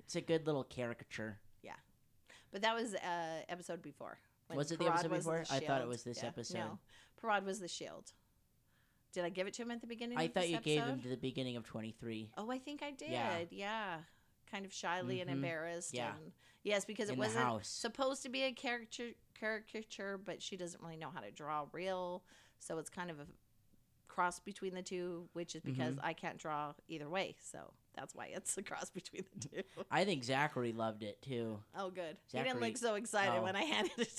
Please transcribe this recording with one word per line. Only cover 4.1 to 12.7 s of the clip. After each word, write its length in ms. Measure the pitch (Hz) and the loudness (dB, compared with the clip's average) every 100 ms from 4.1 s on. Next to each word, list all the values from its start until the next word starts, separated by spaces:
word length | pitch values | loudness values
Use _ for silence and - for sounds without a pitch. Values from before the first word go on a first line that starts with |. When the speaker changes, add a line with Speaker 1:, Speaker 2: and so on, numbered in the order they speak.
| - - _ - | -12 -16 _ -4
Speaker 2:
when 100 | 131 | 0
Speaker 1:
Was 160 | 147 | 0
it 60 | 165 | 4
the 40 | 165 | 6
Speaker 2:
Parad 40 | 165 165 | 6 4
Speaker 1:
episode 60 | |
Speaker 2:
was 120 | 165 | 2
the 80 | 160 | 2
Speaker 1:
before? 120 | 165 160 135 | 2 2 2
I 40 | |
thought 160 | 147 135 | 4 2
it 60 | |
Speaker 2:
shield. 40 | 120 | 2
Speaker 1:
was 160 | 120 | -2
this 140 | 123 117 | -4 -4
Speaker 2:
Yeah. 60 | 117 | -4
Speaker 1:
episode. 300 | 113 113 - | -4 -4 -2
Speaker 2:
No. 220 | 156 196 - - - - | -2 -6 -12 -20 -20 -4
Parad 220 | 226 202 196 | 2 2 2
was 160 | 202 | -2
the 80 | 175 | -4
shield. 420 | - 143 76 - - _ _ _ _ _ _ _ _ _ | -6 -8 -10 -14 -20 _ _ _ _ _ _ _ _ _
Did 100 | 185 | 0
I 60 | 175 | 0
give 180 | 180 196 | 2 0
it 60 | |
to 80 | 202 | -2
him 100 | 233 | -4
at 80 | 233 | -4
the 80 | 233 | -6
beginning 300 | 233 233 240 | -6 -2 2
Speaker 1:
I 60 | |
Speaker 2:
of 100 | 160 | 2
Speaker 1:
thought 80 | 190 | 4
Speaker 2:
this 80 | 175 | 4
Speaker 1:
you 80 | 160 | 4
gave 220 | 151 151 | 4 4
him 80 | 139 | 4
Speaker 2:
episode? 140 | 135 | 0
Speaker 1:
to 60 | 123 | 0
the 80 | 127 | 0
beginning 380 | 131 127 127 120 | 0 0 0 -2
of 80 | |
twenty-three. 680 | 110 113 110 107 117 110 110 165 | -4 -4 -4 -4 -4 -4 -4 -4
Speaker 2:
Oh, 140 | 214 | -2
I 60 | 262 | -2
think 260 | 262 | -4